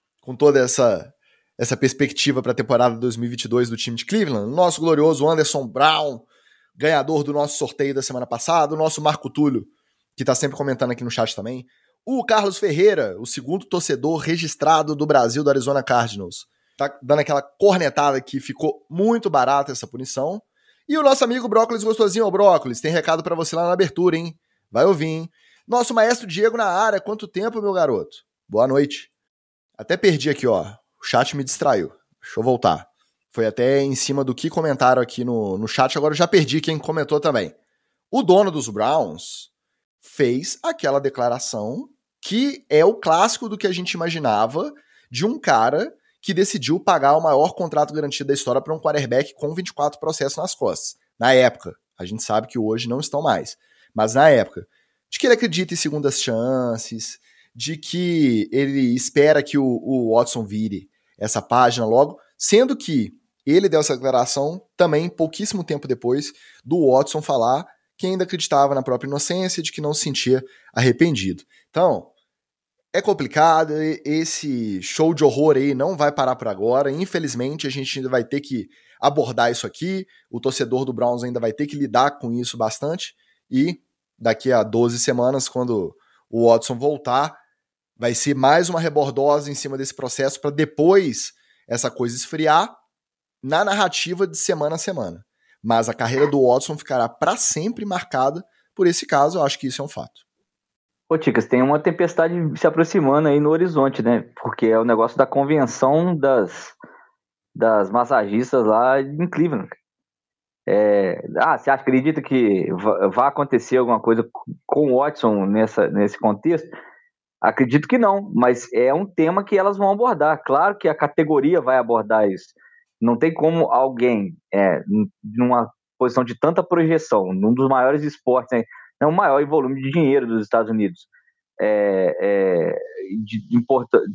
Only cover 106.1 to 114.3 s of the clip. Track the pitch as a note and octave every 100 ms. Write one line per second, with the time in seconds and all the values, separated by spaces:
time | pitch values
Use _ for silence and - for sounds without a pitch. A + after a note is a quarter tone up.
106.1 | E3 C#3 B2+ F#2 - - _ - - _
107.1 | _ _ _ _ - A2+ G#2+ F#2+ A#2 A#2+
108.1 | C3 G2+ G#2+ B2+ C3 G#2+ A2 B2+ C3+ C#3
109.1 | D3 F3 D#3+ E3+ B2+ F2+ - _ _ _
110.1 | _ _ _ _ _ - G2+ G#2 G2+ F#2+
111.1 | - - - D3+ C#3 - C#3 - C3 D3
112.1 | D#3 - C3 A2 F#2+ - F2+ G#2+ F#2+ F#2+
113.1 | G#2+ C#3 C#3+ C#3 A#2 - B2+ A#2+ A2+ A#2
114.1 | A2+ A2+